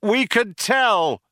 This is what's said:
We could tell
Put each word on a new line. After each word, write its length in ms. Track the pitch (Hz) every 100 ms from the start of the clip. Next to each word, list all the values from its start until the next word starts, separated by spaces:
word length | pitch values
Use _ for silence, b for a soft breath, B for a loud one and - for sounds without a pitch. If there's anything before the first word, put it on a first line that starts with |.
We 240 | 214 233 254
could 300 | 233 240 175
tell 680 | - 262 254 196 160 113 _